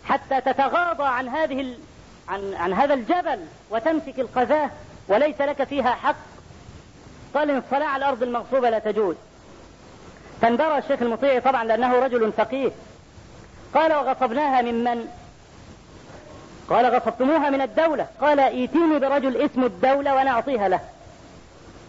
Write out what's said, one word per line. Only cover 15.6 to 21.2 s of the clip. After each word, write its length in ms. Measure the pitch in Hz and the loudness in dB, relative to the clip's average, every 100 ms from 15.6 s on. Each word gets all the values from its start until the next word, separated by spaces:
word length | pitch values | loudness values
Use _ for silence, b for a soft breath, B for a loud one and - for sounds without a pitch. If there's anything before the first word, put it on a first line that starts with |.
| - - - - - - - - - - - | -20 -20 -20 -20 -20 -20 -20 -20 -20 -12 0
قال: 160 | 196 247 | 2 4
"غصبتموها 640 | 240 226 - 262 320 269 | 2 0 0 2 2 2
من 100 | 277 | 0
الدولة". 460 | 262 - 320 277 165 - | -2 2 2 0 -6 0
قال: 200 | 277 285 | 2 4
"ائتيني 580 | 262 247 247 311 330 302 | 4 2 0 2 4 2
برجل 380 | 269 285 262 233 | 2 0 0 0
اسم 280 | 285 254 | 0 0
الدولة 500 | 254 180 254 277 277 | -2 2 2 2 2
وأنا 160 | 269 269 | 2 2
أعطيها 380 | 233 226 247 196 | 0 0 0 0
له". 120 | 180 - - - - | 0 -4 -20 -20 -20